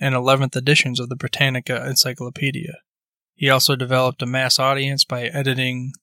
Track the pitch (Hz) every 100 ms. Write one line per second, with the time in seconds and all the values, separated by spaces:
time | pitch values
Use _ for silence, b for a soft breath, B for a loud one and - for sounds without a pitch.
0 | 139 127 127 135 135 131 127 151 135 123
1 | 120 123 131 - 139 127 - 120 131 139
2 | 131 127 123 - 139 139 - - _ _
3 | _ _ _ _ 139 131 - 131 127 131
4 | 127 131 123 131 131 - 131 139 139 139
5 | - 123 120 151 135 131 127 123 131 -